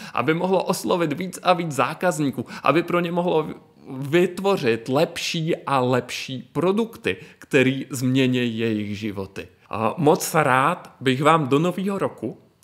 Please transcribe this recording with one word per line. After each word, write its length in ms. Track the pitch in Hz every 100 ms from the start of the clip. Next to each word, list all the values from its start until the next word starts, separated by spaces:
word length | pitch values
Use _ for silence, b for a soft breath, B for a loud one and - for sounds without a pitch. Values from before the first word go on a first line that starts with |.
| B
aby 200 | - 123
mohlo 300 | 165 185 190
oslovit 500 | - 185 - 175 160
víc 260 | 175 185 -
a 100 | -
víc 180 | 175 165
zákazníků, 720 | 135 127 160 180 156 143 123 - B
aby 200 | - 156
pro 160 | 170 175
ně 120 | 170
mohlo 360 | 175 175 160 151 - - _ 76
vytvořit 1000 | 131 139 175 185 185 196 185 127 113 120
lepší 680 | 135 175 - - 170 160 170
a 240 | - 135
lepší 720 | 127 123 120 - - 127 -
produkty, 640 | 147 175 208 226 - - - B B
který 460 | - 139 131 135 -
změní 680 | 135 127 131 127 127 120 110
jejich 420 | 117 107 104 101
životy. 480 | 110 98 95 - - b b
A 240 | 107 110 110
moc 360 | 147 180 - 165
rád 600 | 147 131 147 180 - -
bych 240 | 131 131
vám 240 | 151 165 131
do 120 | 127
nového 400 | 175 175 190 196
roku 380 | 135 - 113 - _ _